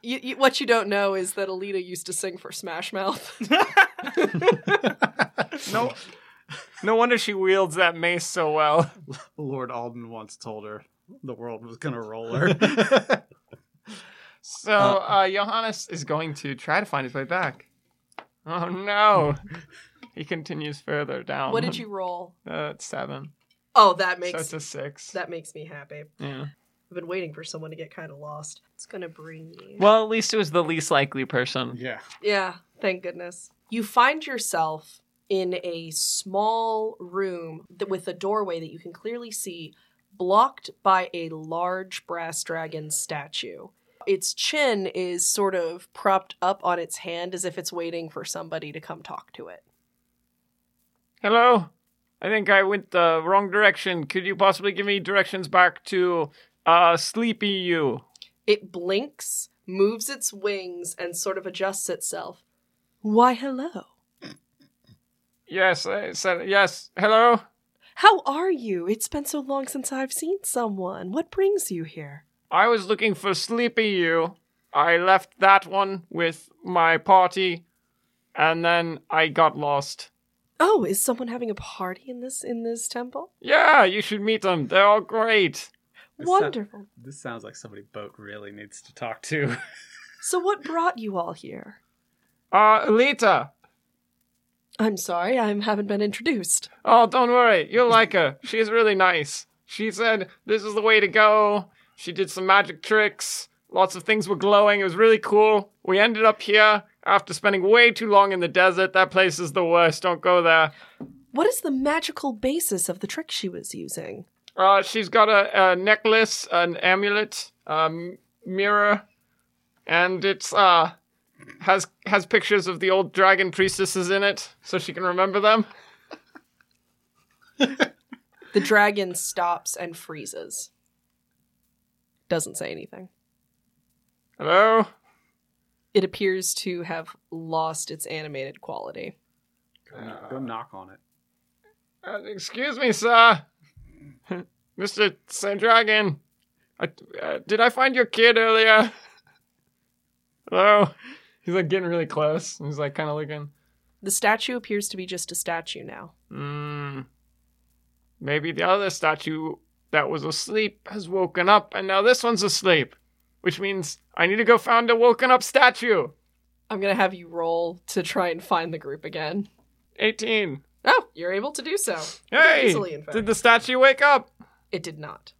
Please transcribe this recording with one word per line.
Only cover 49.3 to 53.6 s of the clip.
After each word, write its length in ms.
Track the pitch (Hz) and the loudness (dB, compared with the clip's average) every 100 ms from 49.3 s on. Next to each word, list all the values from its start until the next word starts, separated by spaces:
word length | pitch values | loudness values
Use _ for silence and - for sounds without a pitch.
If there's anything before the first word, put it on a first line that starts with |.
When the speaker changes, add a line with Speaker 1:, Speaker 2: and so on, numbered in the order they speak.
Speaker 1:
to 160 | - 85 | -20 -18
it. 160 | 90 _ _ _ _ _ _ _ _ _ _ _ _ _ _ _ _ | -20 _ _ _ _ _ _ _ _ _ _ _ _ _ _ _ _
Speaker 2:
Hello? 480 | 208 226 240 240 160 _ _ _ _ _ | 0 4 6 4 2 _ _ _ _ _
I 80 | 185 | -2
think 220 | 214 196 | -2 4
I 120 | 196 | 4
went 260 | 196 202 202 | 4 -2 -2
the 320 | 180 170 160 | 2 4 2
wrong 260 | 160 196 202 | 2 2 2
direction. 540 | 196 | 4